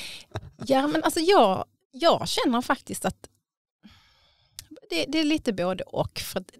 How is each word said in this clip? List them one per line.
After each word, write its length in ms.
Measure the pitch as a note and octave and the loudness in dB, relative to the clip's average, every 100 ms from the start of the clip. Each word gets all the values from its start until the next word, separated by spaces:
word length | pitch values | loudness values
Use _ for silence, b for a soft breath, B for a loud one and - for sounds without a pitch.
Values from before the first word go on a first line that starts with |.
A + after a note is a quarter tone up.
| B B B - - - - | B B B -16 -16 -10 0
Ja, 220 | C4+ D4 | 2 2
men 160 | D#4+ | 0
alltså 160 | E4 E4+ | 0 0
jag, 460 | D#4+ G4 G#3+ F#3 - _ _ | 4 6 6 4 -4 _ _
jag 360 | C4 E4 G3+ E3 | 0 4 4 2
känner 340 | - F4+ A#3+ | 0 2 2
faktiskt 440 | - - - G3 F#3+ | 0 -4 -6 -6 -6
att 240 | - - _ _ _ _ _ - b b b b b b b - D4+ - | -6 -12 _ _ _ _ _ -20 b b b b b b b -20 -20 -6
det, 160 | E4+ D4 | -4 -2
det 120 | D#4 | 0
är 40 | |
lite 300 | D4+ D#4 - | 2 0 0
både 300 | F#3 F3+ F3+ | -2 -2 -4
och. 360 | - - - - | -6 -6 -6 -8
För 200 | - G3 | -10 -10
att 120 | - | -10